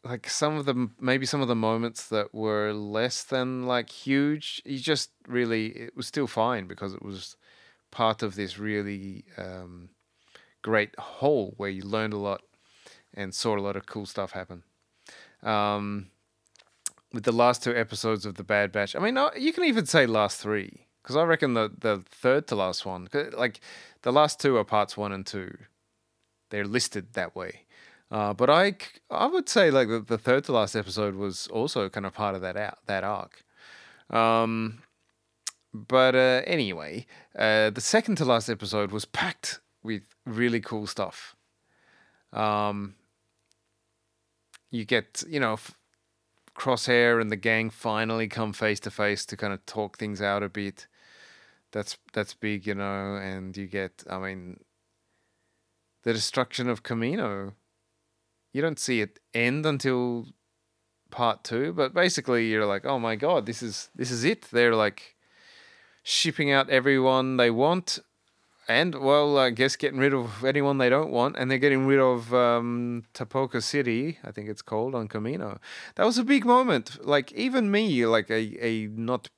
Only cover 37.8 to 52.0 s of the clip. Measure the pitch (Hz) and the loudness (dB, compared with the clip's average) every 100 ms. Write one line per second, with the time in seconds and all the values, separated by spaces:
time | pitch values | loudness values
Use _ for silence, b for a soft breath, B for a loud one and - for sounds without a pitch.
37.8 | - 214 226 196 143 120 110 107 101 107 | 2 2 2 0 2 2 2 -6 -4 -2
38.8 | 101 107 - - 180 - - - _ _ | -2 -4 -6 -4 -4 -4 -10 -10 _ _
39.8 | 110 107 _ _ - 110 120 117 - 113 | -10 -10 _ _ -10 0 0 0 -4 -8
40.8 | 104 - 92 - - _ _ _ b b | -8 -6 -6 -8 -20 _ _ _ b b
41.8 | b b b b b 113 107 104 104 101 | b b b b b -2 0 2 0 -2
42.8 | 101 98 _ _ _ _ _ _ _ _ | -8 -12 _ _ _ _ _ _ _ _
43.8 | _ _ _ _ _ _ _ - _ 120 | _ _ _ _ _ _ _ -20 _ -8
44.8 | 107 117 110 - - 151 123 110 - - | 0 0 0 -12 -6 -2 -2 -2 -10 -20
45.8 | _ _ _ _ _ _ _ - - 120 | _ _ _ _ _ _ _ -6 -2 -2
46.8 | - 120 120 117 110 107 117 110 113 107 | 4 4 6 4 0 -2 0 0 0 -4
47.8 | 117 107 113 113 110 - 110 98 110 101 | -4 -2 0 -2 -2 -2 -4 -2 -2 -2
48.8 | - - 104 101 - 101 104 98 - 107 | -6 -2 0 0 -6 -8 -6 -6 -8 -6
49.8 | 104 - 107 101 101 101 101 98 101 95 | -6 -6 -8 -4 -2 -2 -2 -6 -8 -8
50.8 | - b b b b b b b b 107 | -20 b b b b b b b b -8
51.8 | 101 - | -8 -12